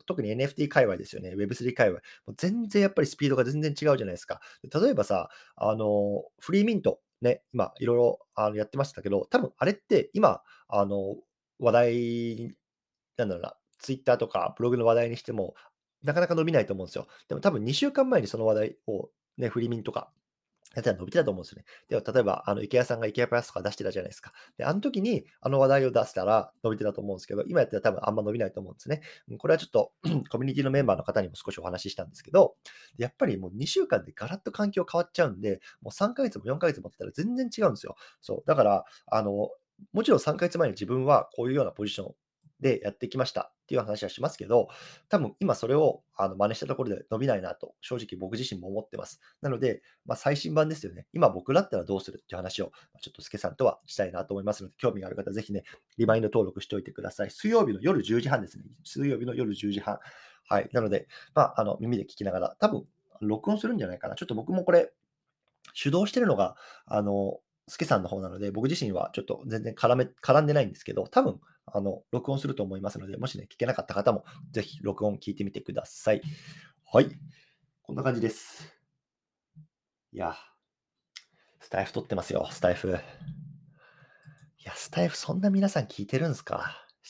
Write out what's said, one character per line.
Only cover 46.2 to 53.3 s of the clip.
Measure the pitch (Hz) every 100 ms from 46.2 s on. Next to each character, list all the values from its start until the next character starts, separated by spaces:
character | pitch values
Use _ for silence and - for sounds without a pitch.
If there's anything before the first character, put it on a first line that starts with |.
| 98
の、 | 95
真 | 104
似 | 113
し |
た | -
と | 127
こ |
ろ | 123
で | 98 -
伸 | 113
び | 135
な | 104
い |
な | 92 87
と、 | - _
正 | - 123
直 | 110 90
僕 | 92
自 | 113 127
身 | 95
も | 92
思 | 98
っ | -
て | -
ま | -
す。 | - _ -
な | 147
の | 123
で、 | 127 104 _ _ -
ま | 123
あ、 |
最 | 139 143
新 | -
版 | 156 156
で | 156
す | 92
よ |
ね。 | 87 -
今 | - 131
僕 | 92 -
だ | 151
っ | 196
た | 98
ら | 82
ど | 95
う |
す | -
る | -
っ | -
て |
い | 90
う |
話 | 92 -
を、 | 92 - _
ま | _
あ、 |
ち | -
ょ |
っ |
と | -
ス |
ケ | -